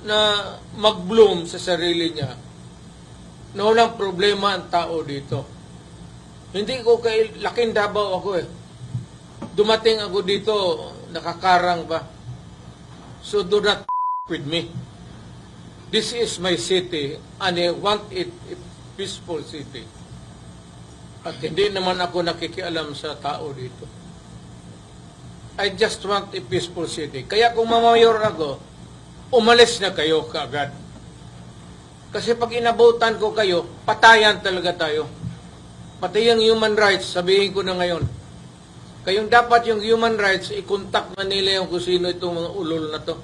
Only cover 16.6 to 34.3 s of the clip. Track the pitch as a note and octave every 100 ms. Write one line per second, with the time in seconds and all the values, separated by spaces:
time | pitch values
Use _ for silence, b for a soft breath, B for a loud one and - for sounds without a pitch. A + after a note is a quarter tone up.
16.6 | - F#3 F3 D#3+ C#3 D#3 - - F#3+ F3
17.6 | F3 D#3+ G3 G#3 - F#3 E3+ - - F3
18.6 | - - - - F#3+ - - D#3 C#3+ D#3
19.6 | B2+ B2 F2+ - - - - - - -
20.6 | - - - - - - E3+ C#3+ D3+ D#3
21.6 | G#3 G3 F#3 F3+ F3+ F3+ E3+ E3 D#3+ -
22.6 | F3+ E3 D3+ C#3+ D#3 C3+ C#3+ D3 D3+ C3
23.6 | B2 - - - - - - - - -
24.6 | - - - - - - - - - -
25.6 | G3 F#3 G#3+ - F#3+ G3+ - F#3+ A#2+ F3
26.6 | C#3 - D#3 - C#3+ C3+ B2 G3+ A#3 A3+
27.6 | A3+ A#3 A#3 A#3 A3+ A3 G#3+ D#3+ D3 C3
28.6 | - - - - - - - B3 A3 A#3+
29.6 | A#3 - F#3+ D#3+ D#3 D#3 D3+ D#3+ C3+ C#3+
30.6 | C#3 - - - - - - - - -
31.6 | - - - - - - - A#3 A#3 A#3
32.6 | A#3 A3+ A#3 A#3 A3+ G#3+ G#3+ G#3+ G3+ F3
33.6 | - - - G#3+ A3+ A3+ G#3+